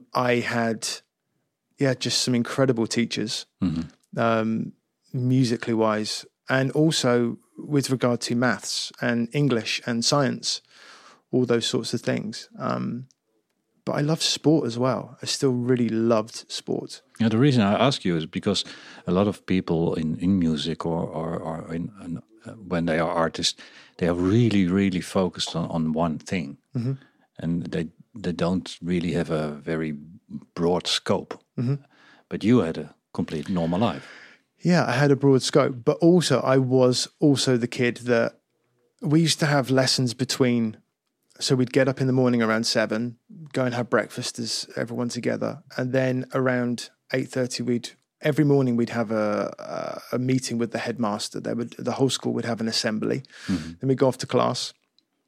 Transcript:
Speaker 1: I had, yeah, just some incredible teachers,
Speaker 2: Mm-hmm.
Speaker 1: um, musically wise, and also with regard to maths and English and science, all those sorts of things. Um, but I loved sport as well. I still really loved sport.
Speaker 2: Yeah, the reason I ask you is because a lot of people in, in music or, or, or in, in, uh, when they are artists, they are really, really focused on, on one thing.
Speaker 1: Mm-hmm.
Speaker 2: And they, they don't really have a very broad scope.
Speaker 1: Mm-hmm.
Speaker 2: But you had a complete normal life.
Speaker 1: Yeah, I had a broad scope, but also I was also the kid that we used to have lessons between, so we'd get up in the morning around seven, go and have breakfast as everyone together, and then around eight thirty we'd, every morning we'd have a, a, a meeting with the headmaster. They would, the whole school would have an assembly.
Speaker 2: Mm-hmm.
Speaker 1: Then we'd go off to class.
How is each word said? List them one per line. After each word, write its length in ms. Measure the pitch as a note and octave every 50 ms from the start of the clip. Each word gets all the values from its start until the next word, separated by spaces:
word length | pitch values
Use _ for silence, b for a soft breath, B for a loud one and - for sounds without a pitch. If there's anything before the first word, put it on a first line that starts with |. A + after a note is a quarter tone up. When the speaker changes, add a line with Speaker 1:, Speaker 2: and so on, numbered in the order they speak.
| - _ -
Speaker 1:
I 220 | B2+ B2+ B2 B2 A#2+
had, 460 | A2+ - A#2+ A#2 A#2 A#2 A2+ G#2+ - - - - _ _ _ _ _ _ _ _ _ _ _ _ _ _ _ -
yeah, 160 | C#3+ C3+ B2+ -
just 220 | - B2 - -
some 140 | - B2+ B2
incredible 500 | A#2+ A2+ - - - C3+ B2+ A#2 A#2 A2+
teachers, 580 | - - A#2+ A#2 A2+ - A#2 G#2+ A#2 - - - _ _ -
Speaker 2:
Mm-hmm. 580 | F#2+ F2+ D#2+ E2 D#2 - - _ _ - - C3+
Speaker 1:
um, 540 | A#2 A#2 A2+ A2+ A2 A2+ A2+ A#2 - - - _ _ _ _ _ _ -
musically 640 | - C3 B2 B2+ B2+ C3 C3 A2+ A#2+ A#2 - A#2+ A2+
wise, 520 | A2 A2 A2 G#2+ G#2+ G#2+ G#2+ - - - - _ _ _
and 240 | - C3 C3 C3+ C3+
also 640 | - D3+ D#3 E3 D#3 - - B2 B2 A#2+ A#2+ A#2 A#2 - _ _ -
with 320 | - - - D3 C#3 B2 -
regard 300 | C3+ A#2 B2+ B2 A#2+ A#2
to 140 | - - B2
maths 560 | A#2+ B2+ B2 G2+ - - - - - - - - -
and 260 | C3+ A#2+ A#2+ A#2 A#2 A#2
English 500 | - D3 D3 C3+ B2 A2 A2 - - - -
and 180 | A#2+ A#2 A#2 A#2
science, 560 | - D3 C#3+ C3+ A#2+ A#2+ A#2 - - - - B B B B B B B B B B B B B B
all 140 | - C3 B2+
those 200 | A#2+ A#2+ A#2 A2+
sorts 280 | - - B2+ A2 - -
of 80 | A#2
things. 480 | - B2+ B2+ A#2+ A2 G#2+ A2+ - - _ - -
Um, 460 | C3 B2 B2 B2 B2 B2 A#2+ B2 C3 _ _ _ _ _ _ _ _ _ _ _ _ _ _ _ -
but 80 | - -
I 60 | C#3+
loved 200 | D3 D3 E3 D#3+
sport 440 | - - - - - C#3+ D#3+ D3 -
as 120 | A#2+ A2+
well. 400 | A#2+ B2+ C3 A2+ G2 F#2+ A2+ - -
I 40 | -
still 260 | - - - C#3+ C3+
really 380 | B2 B2 A#2+ B2 C3 A#2+ A#2+ A2
loved 560 | A2 A2 A2+ A#2 A#2 A2 G#2+ A2+ - - - -
sport. 500 | - - - - - - - - - - _ _ _ -
Speaker 2:
Yeah, 100 | A2+ A2+
the 80 | A2
reason 240 | A2+ C#3 D3 B2+ B2 G2+
I 100 | G2 G#2 F#2 A2+
ask 180 | C#3 C3+ - -
you 100 | F#2 E2+
is 80 | D#2+ D#2+
because 400 | - - F#2 - G#2 F#2+ - - B B B B B B B B
a 60 | F#2
lot 160 | F2+ F#2 G#2
of 180 | G#2 F#2 - -
people 480 | - F#2 F#2 - - E2+ D#2+ E2+ F2 -
in, 220 | E2 D#2+ D#2 - -
in 200 | E2 F#2 G2 F#2
music 460 | E2 D#2+ D#2 D2 C#2+ E2 D#2 - -
or, 160 | E2+ E2 E2+ -
or, 340 | - - D#2+ D#2+ E2+ E2+
or 360 | - - D#2+ E2 E2+ F2 F2 E2
in, 180 | E2+ F2 - G#2 G2 -
in, 140 | E2+ E2 - - _ _ _ -
uh, 60 | A2 - A2+ G2 F2
when 160 | F2+ E2+ E2+
they 120 | E2+ D#2 E2+
are 100 | E2 E2+
artists, 500 | F2+ - E2 D#2+ - - E2+ - - B B B B B B B B
they 100 | B F2+
are 60 | E2+ F2
really, 540 | F2 F2+ F#2 G#2 A#2+ A#2+ A2+ G2+ G2+ F#2+
really 340 | F2 F#2 G2+ G2 G2 F#2 E2+
focused 540 | D#2+ - - G2+ F#2 F2 - - - - -
on, 140 | E2 E2 -
on 220 | E2+ E2 D#2 D#2+ D#2
one 240 | D#2+ E2+ E2 D2+
thing. 400 | - - - G2+ F2+ C#2+ C#2 C#2+ _ _ _ -
Speaker 1:
Mm-hmm. 180 | B2+ A2+ C3 C3+ C3+ b b b b b b b -
Speaker 2:
And 240 | - E2 E2+ E2 - -
they, 160 | - F2 E2 D#2+ _ _ - _ -
they 160 | - F#2 F2+
don't 460 | E2 E2+ F2 E2+ F#2 F2 - - - -
really 300 | - E2+ F2+ F2 E2+ F2 D2
have 160 | E2+ D2 D2+
a 180 | D#2+ D#2 D#2 D2+
very 460 | D2 C#2+ C#2 E2 E2 D#2+ D#2+ D#2 D2 D2 D2+ E2 F#2 - _ - - D2 - _ -
broad 320 | - E2 F2 F2+ E2+ -
scope. 460 | - - - - - G2+ F2 - - - - _ _ - C3
Speaker 1:
Mm-hmm. 160 | A#2+ B2 C#3+ C#3 - b b b b b b b b b
Speaker 2:
But 140 | F#2+ - -
you 160 | G#2+ B2+ A#2
had 180 | F2 D#2+ D#2
a 180 | E2 D2 - - _ _ _ -
complete 360 | - E2+ - E2 D#2 D2+ -
normal 300 | F#2+ F2 E2 E2 F2 F#2
life. 280 | A#2 G2+ C#2+ C2+ - - B B B B B B B B _ _
Speaker 1:
Yeah, 260 | - E3+ F3+ D#3+ B2
I 60 | - A#2+
had 180 | B2+ D3 C#3
a 40 | C#3
broad 240 | B2+ C#3 C#3 C3+ B2+
scope, 420 | - - - D3+ C3 C3 C3 A#2+ -
but 140 | D3 D#3
also 420 | - E3+ E3+ F3+ F3 D3 - C3 A#2
I 180 | - C3 C3
was 520 | C3+ C3 B2 B2+ C3 B2+ B2+ B2 - - - _ -
also 380 | D#3+ D3 C#3 A2+ - C3 B2+
the 100 | A#2 A#2+
kid 300 | A#2+ - - B2 A#2+ A2+ A#2 A#2
that 340 | B2 A#2+ A#2 A#2 - - _ _ _ _ _ _ _ _ _ _ _ _ -
we 180 | A#3+ D#3 D3 E3
used 200 | E3 D3 - -
to 60 | E3+
have 240 | C#3+ D3 C#3+ B2 A#2+
lessons 440 | C3 C3 B2+ - - - C3 A#2+ A2+
between, 640 | - B2+ - - - C3 B2 A#2+ A#2+ A2+ A2 A2 - _ _ _ _ _ _ _ _ _ _ _ -
so 140 | - - C#3
we'd 180 | B2+ B2+ - -
get 160 | C#3+ C3 C3+
up 100 | C3 -
in 80 | C3+
the 60 | C3 B2+
morning 280 | C3 B2+ B2 B2 A#2+
around 240 | A2+ A2 A2 A2+ A2+
seven, 520 | - - A2+ A2 G#2 A2 A2 A#2+ A#2+ A2+ _ _ _ - E3 D#3+ -
go 140 | - C3+ B2+
and 100 | B2 A#2
have 140 | A#2+ A#2 -
breakfast 500 | B2+ A2 G#2 - - B2 B2 - - -
as 260 | A2+ A2 - - - - -
everyone 320 | C3+ B2 A#2 A#2 A#2+ B2 A#2+
together, 520 | - B2 A#2 B2 A2+ G#2 A2+ A2+ A#2 C#3+ - - -
and 160 | - B2+ B2+
then 340 | B2+ C3 C3 C3 B2+ B2+ B2+ - -
around 560 | C3+ B2+ B2+ B2+ B2 A#2+ A#2+ A#2+ A2+ - - _ _ _ -
eight 160 | - C3 C3 B2+
thirty 320 | - C3 B2 B2 - -
we'd, 280 | A#2+ B2 A#2+ A#2 - - - _ _ _ _ -
every 240 | - D#3 C#3+ D#3 D3+
morning 320 | C#3+ C#3+ C#3 C3 B2 A#2
we'd 140 | A#2 A#2 A2
have 200 | - A#2 A#2 G#2
a, 420 | A2+ G#2+ G#2+ G#2 G#2 G2+ - - - - - - E2+ E2 D#2+ - - - - -
a, 40 | -
a 40 | B2
meeting 380 | B2+ C3 C3 B2+ - - A#2+
with 140 | A#2 A#2 A2
the 80 | - A2+
headmaster. 640 | - A#2+ A2 A2 A2+ G#2 G2+ G#2+ - - - -
They 120 | - A2+ A2+
would, 180 | A#2 A#2+ A#2+ -
the 140 | - - A#2+ A2
whole 160 | - C3+ B2+
school 240 | - - - B2 A#2
would 120 | A#2+ A2+
have 160 | A#2+ A2+ G#2
an 80 | A2+ A2+
assembly. 540 | A2 - - A2+ G#2+ G#2+ A2 A2 B2 C3+ C3+ B B B B
Speaker 2:
Mm-hmm. 240 | B F#2+ D#2+ D#2 D#2+ E2+ B
Speaker 1:
Then 60 | C3 C3+
we'd 80 | C3
go 100 | - C#3
off 100 | C3 B2 -
to 80 | -
class. 460 | - - B2 A#2+ B2 B2 - - - - _ _ _ _ _ _ _ _ _ _